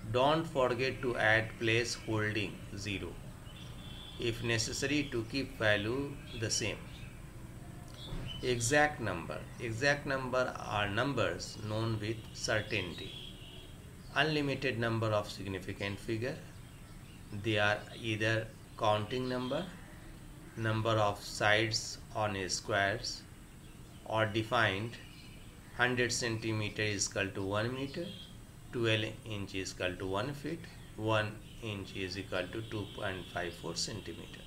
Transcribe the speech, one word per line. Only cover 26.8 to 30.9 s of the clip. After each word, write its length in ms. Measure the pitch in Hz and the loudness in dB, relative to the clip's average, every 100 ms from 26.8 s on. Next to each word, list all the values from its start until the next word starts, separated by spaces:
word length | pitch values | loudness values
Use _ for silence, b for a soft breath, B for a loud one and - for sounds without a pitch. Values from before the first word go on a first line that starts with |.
| 107 101 | 0 2
is 140 | - | 0
equal 200 | 104 98 101 | 0 0 0
to 80 | 95 | 0
one 220 | 104 117 | 2 2
meter, 320 | 131 139 170 170 - - - - - - | 0 -4 -4 -6 -8 -14 -14 -14 -16 -6
twelve 340 | 123 117 110 110 - 113 104 | 2 4 4 2 -4 -6 -6
inch 200 | 98 95 | -4 -4
is 100 | 92 | -4
equal 220 | - 92 90 | -2 -2 0
to 80 | 95 98 | 0 0
one 180 | 127 143 | 0 -4
feet, 260 | - 170 - - - | -6 -6 -8 -14 -12